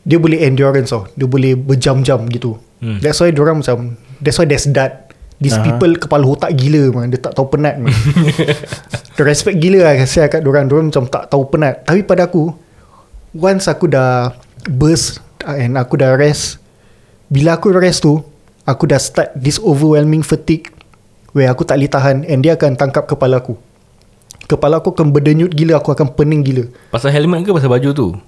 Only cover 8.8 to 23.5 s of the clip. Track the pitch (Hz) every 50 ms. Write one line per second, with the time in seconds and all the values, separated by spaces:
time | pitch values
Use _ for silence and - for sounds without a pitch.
8.8 | - - - - - - - - 147 147 147 143 - - 202 165 156 185 196 190
9.8 | 175 156 143 131 131 131 - 170 156 147 - 160 156 135 139 147 139 131 139 156
10.8 | 160 156 147 143 123 123 - - - - - 143 135 135 - 151 151 135 123 -
11.8 | - - 160 208 202 - 185 180 175 175 - 170 151 170 156 - _ _ _ -
12.8 | _ _ _ - _ _ - - - - - 160 170 190 196 185 - 180 143 -
13.8 | 185 160 139 135 131 127 127 123 120 127 - - - _ _ - - - 135 127
14.8 | 151 156 165 - - - - - - - _ _ - - 147 143 123 117 131 135
15.8 | 123 - - 143 139 131 131 131 147 147 147 - - - - - _ _ _ _
16.8 | _ _ - _ _ _ _ _ _ _ 143 135 147 165 165 165 - 208 180 185
17.8 | 185 180 165 - 170 151 147 160 151 - - _ _ - _ _ _ - 131 -
18.8 | 165 147 143 135 - - - 180 151 - - 139 127 143 - - 220 196 147 139
19.8 | 156 156 151 147 151 151 156 160 147 - 156 151 - - 156 156 - - _ -
20.8 | - _ - _ _ _ _ _ _ - - 143 135 127 123 - 170 - 135 139
21.8 | 139 147 - 139 131 139 135 135 156 175 147 131 131 165 165 160 160 143 131 127
22.8 | 143 135 131 151 147 - 151 - 139 127 131 123 - -